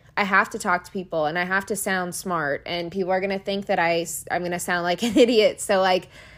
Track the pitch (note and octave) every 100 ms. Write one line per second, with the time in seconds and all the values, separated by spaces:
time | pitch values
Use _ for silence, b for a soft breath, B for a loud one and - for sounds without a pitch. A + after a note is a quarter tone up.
0 | B - G3+ G3 A3 A3 G#3 F3+ - G3
1 | F3+ E3 D3+ F3 F3+ F#3+ G3 G3+ G#3 F#3
2 | F3+ E3+ F#3+ E3+ C#3+ C#3+ - F3 E3+ F#3
3 | F3+ F#3 G3 G3 G3+ G3 G3+ F#3 E3+ E3+
4 | E3+ - - E3+ F3 F3 - F3+ F3 F3
5 | A#3 G3+ A#3+ A3+ G3 - - G3 F#3+ F#3
6 | - B B